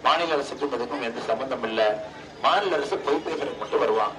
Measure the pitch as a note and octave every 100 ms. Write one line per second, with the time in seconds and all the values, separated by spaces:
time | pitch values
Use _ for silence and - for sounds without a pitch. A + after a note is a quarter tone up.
0 | - D#3+ E3+ D3+ C3 B2+ C#3+ B2 A#2+ D3
1 | A#2+ A#2 - - - A#2+ A#2 A2+ A2 G#2+
2 | - - - - - F3 G3+ D#3+ C3+ G3
3 | - D3+ E3+ D#3 C#3+ - - D3 A2+ A2
4 | G#2+